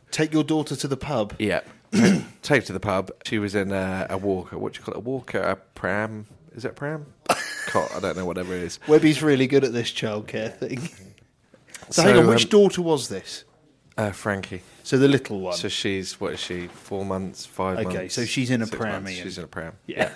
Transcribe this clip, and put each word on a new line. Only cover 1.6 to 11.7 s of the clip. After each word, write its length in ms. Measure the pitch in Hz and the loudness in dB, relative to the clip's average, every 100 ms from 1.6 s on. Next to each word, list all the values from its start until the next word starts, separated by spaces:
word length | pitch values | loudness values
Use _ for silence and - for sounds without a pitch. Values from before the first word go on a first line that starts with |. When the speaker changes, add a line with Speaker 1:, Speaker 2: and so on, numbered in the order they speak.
| - - | -2 -20
Speaker 2:
<clears throat> 140 | - | -4
Take 720 | 214 208 180 - - - 139 | 4 4 4 0 -10 2 2
her 0 | |
to 120 | - | 2
the 60 | 95 | -4
pub. 320 | 107 95 95 - - | -2 -2 -2 -10 -6
She 140 | 110 | -4
was 160 | 101 104 | 0 -2
in 160 | 98 | 0
a, 360 | 98 95 92 - | -2 -2 -4 -4
a 80 | 95 | -4
walker. 400 | 101 92 87 90 | -2 -2 -4 -8
What 160 | 107 | -8
do 60 | - | -8
you 40 | - | -10
call 80 | |
it? 40 | - | -8
A 40 | |
walker? 380 | 110 131 - 104 | -6 -8 -6 -2
A 160 | 90 95 | -2 -2
pram? 720 | _ - 92 101 110 107 110 - - - | _ -6 -2 -2 -4 -8 -14 -20 -20 -10
Is 100 | 113 | -10
it 60 | |
a 20 | |
pram? 320 | - 143 156 143 _ | -6 -8 -8 -12 _
<laughs> 500 | - - - - - | -4 -2 -4 -8 -2
Cot? 240 | 98 - 82 | -2 -2 -2
I 40 | |
don't 160 | 95 82 | -4 -4
know, 80 | 90 | -4
whatever 280 | 87 90 | -4 -4
it 80 | 92 | -6
is. 180 | 82 - - | -6 -6 6
Speaker 1:
Webby's 340 | 156 151 135 | 6 8 4
really 260 | 151 135 131 | 4 4 6
good 160 | 139 | 4
at 100 | 135 | 4
this 180 | 117 113 | 0 -4
childcare 600 | - 117 107 107 117 113 | -4 -4 -4 -6 -6 -6
thing. 260 | - 131 - 156 - 98 - _ _ _ _ _ | -6 -8 -8 -10 -14 -20 -20 _ _ _ _ _